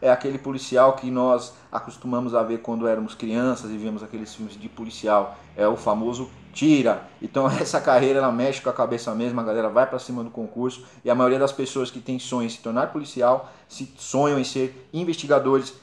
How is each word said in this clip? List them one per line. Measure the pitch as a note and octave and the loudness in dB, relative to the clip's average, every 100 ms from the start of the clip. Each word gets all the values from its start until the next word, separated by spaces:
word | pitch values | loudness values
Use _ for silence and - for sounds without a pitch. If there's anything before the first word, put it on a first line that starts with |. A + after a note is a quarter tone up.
é | C3 | 2
aquele | B2 C#3 C3+ | 2 0 -6
policial | C#3 C3+ - - C3+ | -6 -8 0 6 6
que | C3 B2+ | 4 0
nós | B2+ B2+ B2 - - - | 0 2 2 0 -16 -10
acostumamos | A2+ - - C3 B2 B2 | -8 -8 -10 -4 -4 0
a | A#2 | 0
ver | A2 A2+ | 0 -2
quando | - A2+ A#2 | -4 -2 0
éramos | A2 A2 | 0 -2
crianças | - A2+ A2+ B2+ A#2+ A2 | -8 -4 0 0 -2 -6
e | G#2+ | -8
víamos | G#2+ G#2+ | -6 -8
aqueles | G#2+ A2+ G#2+ | -8 -12 -12
filmes | - G#2+ G2+ | -12 -12 -12
de | G#2+ | -16
policial, | - A2+ - A2 G#2 G2 - - - | -12 -12 -6 2 2 2 -4 -12 0
é | G#2 | 0
o | A#2 | 2
famoso | - G#2 A2+ B2 B2+ - - - | 0 -2 -2 -4 -8 -14 -18 0
tira. | D3+ D3 A2+ G2+ - - | 4 6 4 0 -4 -14
Então | G#2+ C#3 C3+ | -6 0 0
<laughs> | C3+ | 0
essa | D3 D#3 | 0 0
carreira, | C#3+ B2+ C3+ C3+ | 4 4 6 4
ela | C3+ | 2
mexe | A#2 C3 C3+ | 2 0 -2
com | C3 | -4
a | |
cabeça | B2 A#2 A#2 A#2+ | -2 -2 -2 -4
mesmo, | A2 A#2+ A#2+ | -4 -4 -4
a | |
galera | A2+ A2 A2 | -2 -2 0
vai | G#2+ C3 | 2 2
pra | B2+ | 0
cima | - B2 | -8 -8
do | A#2 | -8
concurso, | - A2 - B2+ B2+ - - A#2+ | -10 -10 -4 -6 -6 -14 -6 0
e | |
a | A#2+ | 2
maioria | B2+ C3 | 4 4
das | C#3 | 2
pessoas | C#3 C3 C#3 B2+ | 0 -4 -4 -6
que | B2+ | -6
tem | A2+ B2+ | -8 -8
sonho | - B2+ A#2 | -4 -4 -4
em | |
se | - | -6
tornar | A#2 A#2 D3+ | -6 -2 -2
policial, | D#3 C#3+ - A#2+ C3 - - - | -4 -8 2 4 4 0 -20 -20
se | - C3+ - | -14 -14 -14
sonham | - C3+ D3 C#3+ | -4 0 2 2
em | |
ser | B2+ C3+ C3 C3 - | -2 -2 -4 -6 -12
investigadores | D#3 E3+ D#3+ C#3+ C#3+ B2+ C3+ C3 - | -6 -4 -4 2 4 6 2 2 -10